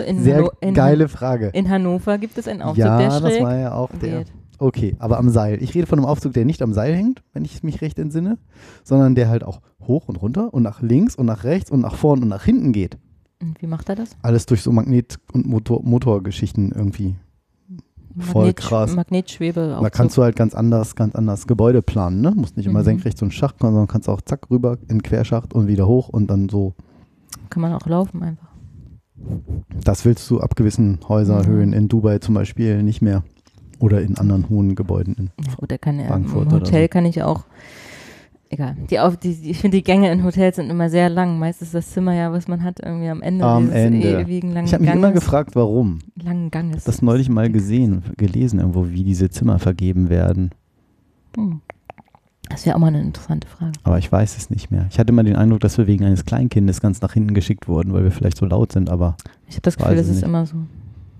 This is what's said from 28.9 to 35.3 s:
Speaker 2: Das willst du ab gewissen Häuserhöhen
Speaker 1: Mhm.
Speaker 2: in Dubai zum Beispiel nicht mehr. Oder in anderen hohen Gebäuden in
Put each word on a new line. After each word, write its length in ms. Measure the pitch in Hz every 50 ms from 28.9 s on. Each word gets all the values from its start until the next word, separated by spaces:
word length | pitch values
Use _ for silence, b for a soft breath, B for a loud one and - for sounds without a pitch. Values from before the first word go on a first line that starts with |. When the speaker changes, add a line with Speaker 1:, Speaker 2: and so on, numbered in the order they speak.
| - - _ _ _ - - - - - - - - - - - - - -
Speaker 2:
Das 220 | - 101 - -
willst 240 | 120 117 - - -
du 100 | 123 113
ab 160 | - - -
gewissen 440 | - 113 107 101 - 113 101 98 85 - -
Häuserhöhen 600 | 104 107 107 95 101 104 95 101 107 107 104 101
Speaker 1:
Mhm. 40 | 104
Speaker 2:
in 120 | 107 104 101
Dubai 320 | - 113 104 107 104 101
zum 160 | - - 110
Beispiel 480 | 101 101 98 - - 117 110 104 104 104
nicht 180 | 104 110 -
mehr. 220 | 117 107 98 92 80 - _ _ _ _ _ _ - - - -
Oder 220 | - 107 104 101
in 160 | 95 101 95 -
anderen 300 | 101 101 98 95 87 -
hohen 260 | 107 104 101 98 95
Gebäuden 400 | 92 101 90 92 92 90 98 -
in 140 | - 95 92